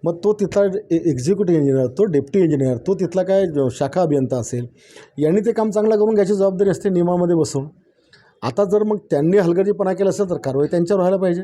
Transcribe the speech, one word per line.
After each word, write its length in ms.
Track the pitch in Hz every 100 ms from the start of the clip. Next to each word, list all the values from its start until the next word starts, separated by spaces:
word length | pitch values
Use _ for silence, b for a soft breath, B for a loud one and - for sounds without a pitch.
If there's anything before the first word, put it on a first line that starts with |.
मग 120 | 160 170
तो 80 | 202
तिथला 320 | 208 196 208 202 190 -
ए-, 40 |
एक्झिक्युटिव्ह 680 | 165 165 131 127 190 196 165
इंजिनियर, 260 | 139 135 127
तो 180 | 123
डेप्युटी 400 | 208 147 139 196
इंजिनियर, 320 | 170 147 135 123
तो 180 | 143
तिथला 280 | 190 180 185
काय 240 | 185 196 190
ज-, 140 | 147 131
शाखा 320 | 120 139 180
अभियंता 340 | 170 143 127 127
असेल, 300 | 113 120 123 _ B B B -
यांनी 220 | 151 196
ते 120 | 220
काम 180 | 226 220
चांगलं 260 | 202 214 214
करून 180 | 214
घ्यायची 200 | 220 190
जबाबदारी 360 | 208 196 185 196
असते 180 | 175 202
नियमामध्ये 480 | 180 175 180 175 170
बसून. 320 | 151 139 143 - _ _ b b b b
आता 220 | 117 131
जर 180 | 202 208
मग 140 | 214 214 -
त्यांनी 280 | 147 156 196
हलगर्जीपणा 540 | 175 175 196 202 190
केला 180 | 185 196
असेल 200 | 185 202
तर 60 | 160
कारवाई 300 | 139 135 151
त्यांच्यावर 340 | 175 170 190
व्हायला 160 | 180 190
पाहिजे 260 | 185 170